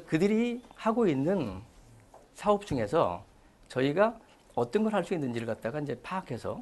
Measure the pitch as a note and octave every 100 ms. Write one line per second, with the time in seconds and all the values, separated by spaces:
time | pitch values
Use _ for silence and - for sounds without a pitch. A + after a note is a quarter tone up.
0 | - D#3+ G3 A3 A#3+ A#3+ - - A3 A3+
1 | A3 C3+ C#3+ G3 A#2+ F#2 - - - -
2 | - - - - - G3+ G3+ C#3 G#2 D3+
3 | A#2+ F2 - - - _ - - C3+ D3
4 | G#3+ A3+ - - - - A#2+ G#3 G#3+ G#3
5 | - F3+ C#3 A#2 A2+ A2 A2+ D3 D3 B2
6 | - F#3+ - F#2+ F2+ C3